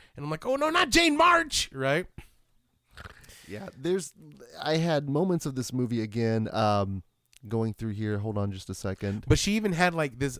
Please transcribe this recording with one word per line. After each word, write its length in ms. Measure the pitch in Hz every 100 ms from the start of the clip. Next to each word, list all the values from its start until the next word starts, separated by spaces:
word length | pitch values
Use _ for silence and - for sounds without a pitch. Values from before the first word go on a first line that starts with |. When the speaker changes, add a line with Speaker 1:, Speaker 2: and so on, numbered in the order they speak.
| - -
Speaker 1:
And 80 | 147
I'm 40 |
like, 140 | 156 240
"Oh, 120 | 269
no, 120 | 302
not 200 | 339 339
Jane 260 | 311 339 294
March," 540 | 339 349 320 - -
right? 360 | 135 135 147 180 - - _ _ _ _ _ _ - - - - - -
Speaker 2:
Yeah, 220 | 101 190 -
there's, 360 | 147 190 170 - 156 - - -
I 160 | - 160
had 320 | 170 151 143
moments 360 | 143 190 170 151
of 80 | 127
this 180 | 120
movie 280 | 127 123 117
again, 520 | 110 107 113 113 110
um, 480 | 104 107 104 98 98 - _ _ - 110
going 260 | 113 113
through 180 | 104 113
here. 260 | 101 107 104
Hold 180 | 107 104
on 140 | 101
just 180 | 95 -
a 60 | 95
second. 500 | 98 95 101 101 -
Speaker 1:
But 120 | 156
she 140 | -
even 200 | 208 214
had, 220 | 165 180 165
like, 240 | 147 120
this, 180 | 139 127